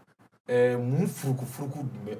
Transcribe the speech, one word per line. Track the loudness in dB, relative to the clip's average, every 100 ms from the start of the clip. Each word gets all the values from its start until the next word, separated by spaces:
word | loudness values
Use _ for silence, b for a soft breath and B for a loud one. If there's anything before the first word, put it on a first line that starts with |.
| _ _ -20 _ 0
Ɛɛ, | 4 4 4
mun | 0 2 0
furukufuruku | -2 -2 -2 -4 -8 -8 -6
tun | -8 -8
bɛ | -10